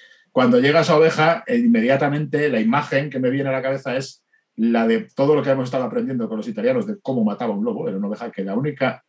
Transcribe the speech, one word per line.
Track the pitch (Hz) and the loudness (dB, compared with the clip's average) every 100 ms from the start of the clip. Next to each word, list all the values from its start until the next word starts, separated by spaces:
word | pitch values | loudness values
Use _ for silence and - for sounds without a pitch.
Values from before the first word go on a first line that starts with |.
| - _ _ | -20 _ _
Cuando | 127 123 123 | 0 4 4
llega | 139 160 | 4 4
esa | 160 156 | 4 4
oveja, | 160 - 160 170 - | 4 4 2 2 0
eh, | 120 | 2
inmediatamente | 120 117 120 135 139 147 143 147 147 | 4 4 4 2 2 -2 -2 -2 0
la | 117 | 0
imagen | 110 139 143 139 147 | 2 0 0 -2 -2
que | 131 | -2
me | 127 | -2
viene | 139 139 | 0 -2
a | |
la | 131 | -2
cabeza | 131 135 131 127 | -4 -4 -4 -6
es | 135 - _ _ _ - | -6 -14 _ _ _ -2
la | 117 117 113 | 0 2 2
de | 110 - | 0 -2
todo | - 139 | 0 2
lo | 147 | 2
que | 139 | 2
hemos | 135 | 0
estado | 127 135 | -2 -4
aprendiendo | 120 123 123 127 110 | -4 -4 -4 -4 -4
con | 110 | -6
los | 117 | -8
italianos | 104 117 127 101 | -2 0 0 -2
de | 104 | -6
cómo | - 123 | -4 0
mataba | 107 101 117 | 0 -2 -4
un | 101 | -4
lobo. | 117 101 - | -4 -4 -6
Era | 95 | -4
una | 101 | -6
oveja | 107 117 | -6 -10
que | - | -8
la | 98 | -6
única | 107 147 139 127 - | -4 -4 -2 -4 -4